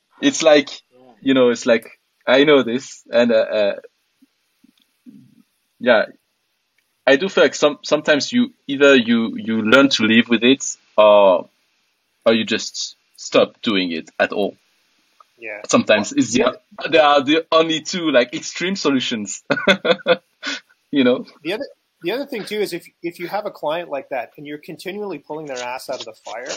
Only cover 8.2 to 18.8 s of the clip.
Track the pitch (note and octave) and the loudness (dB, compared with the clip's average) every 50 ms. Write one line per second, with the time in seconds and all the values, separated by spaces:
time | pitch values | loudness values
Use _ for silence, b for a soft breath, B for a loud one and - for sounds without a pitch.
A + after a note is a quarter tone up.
8.2 | - - A#2+ B2 A#2+ - - _ _ - C#3 C3+ C#3+ C#3 C#3 C3 A2+ A2+ A#2 A#2 | -2 -2 -2 -2 -2 -2 -4 _ _ -8 0 4 4 6 6 4 4 2 0 0
9.2 | A2+ A2 - - G2+ A2+ A2+ A2+ G#2+ A2 A#2+ C3+ C#3 C3+ - - A2 A2 A2 A#2 | 0 -2 -6 -8 -6 -4 -4 -2 0 4 4 6 4 4 2 0 0 2 4 2
10.2 | A#2 A#2 A#2+ G#2+ A#2 B2 C#3 - - - - - _ _ _ - G#2+ G#2+ G#2 G#2 | 2 2 0 2 2 2 2 2 -2 -8 -12 -14 _ _ _ 6 6 8 8 8
11.2 | G2+ F#2+ F2+ E2+ - - _ _ _ _ _ _ _ _ _ _ _ _ _ _ | 6 6 4 2 -2 -6 _ _ _ _ _ _ _ _ _ _ _ _ _ _
12.2 | - A#2 A2+ A2+ A2 G#2 A2 G#2 - - - - - - - _ _ _ _ - | 0 0 0 0 0 -2 -4 -4 -6 -8 -12 -12 -12 -12 -14 _ _ _ _ -20
13.2 | - - - C3+ G#2 - - _ - A#2+ G2+ F#2+ F#2 F2 E2 D#2+ - - - - | -8 -2 0 0 0 0 -2 _ -4 -2 -2 -2 -2 -4 -6 -8 -10 -8 -4 -4
14.2 | G2+ - - G#2 G2+ F#2 - _ _ _ _ _ _ _ _ _ _ _ _ _ | -4 -2 -2 -4 -6 -6 -6 _ _ _ _ _ _ _ _ _ _ _ _ _
15.2 | _ _ _ _ A2+ A2 G#2 G#2 G#2+ - - B2 A2+ - G#2+ G#2 G2+ - C#3 C#3+ | _ _ _ _ -16 -16 -16 -14 -6 -2 -2 0 2 2 0 0 0 -2 -2 -2
16.2 | B2+ G#2+ A2+ B2 A#2+ B2 - - _ _ _ - - - D3 D#3+ D3+ D3 D3 D3 | -2 0 0 0 0 -2 -4 -6 _ _ _ -14 -6 0 2 2 4 4 2 2
17.2 | C3 C#3 D#3 D#3+ - - D#3+ D#3+ E3 E3 D#3+ D3+ - - - F3+ E3 D#3 C3+ B2 | 2 0 0 -2 0 0 0 0 2 0 -2 -6 -8 -8 -8 -6 -2 0 2 2
18.2 | B2 - E3 D3+ - - - - E3 F#3 G3 F#3+ | 2 0 -4 -12 -12 -12 -10 -8 -6 -6 -4 -4